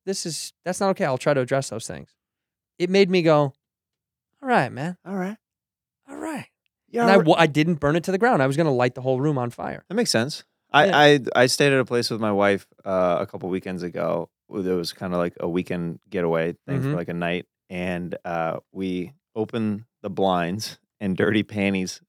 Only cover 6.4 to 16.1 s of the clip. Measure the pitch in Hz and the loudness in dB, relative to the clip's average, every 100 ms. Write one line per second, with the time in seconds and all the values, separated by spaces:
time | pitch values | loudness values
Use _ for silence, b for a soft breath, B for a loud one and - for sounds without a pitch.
6.4 | - _ _ _ _ 226 233 196 160 160 | -12 _ _ _ _ 2 6 6 6 4
7.4 | 165 147 156 170 143 165 165 190 233 214 | 4 4 0 0 0 0 0 0 2 4
8.4 | 135 139 165 123 123 127 127 131 143 139 | 2 2 0 2 0 0 -2 0 0 -2
9.4 | 120 - - - - 202 240 113 123 - | -4 -6 -10 -10 -6 -4 0 0 -2 -6
10.4 | - _ _ - 123 135 147 147 117 - | -16 _ _ 4 4 6 6 6 2 2
11.4 | 127 - 143 135 117 120 117 113 110 101 | 2 4 2 2 0 -2 -2 -2 0 2
12.4 | 101 98 - _ 98 95 90 87 98 101 | 4 2 -2 _ -4 0 2 0 -2 -8
13.4 | 92 92 98 92 87 85 82 85 82 _ | -6 -6 -6 -8 -8 -4 -4 -4 -6 _
14.4 | _ 101 92 90 85 - 95 87 87 - | _ -6 -2 -2 -4 -8 -4 -2 -2 -4
15.4 | 87 87 85 87 85 82 _ | -4 -4 -4 -6 -6 -10 _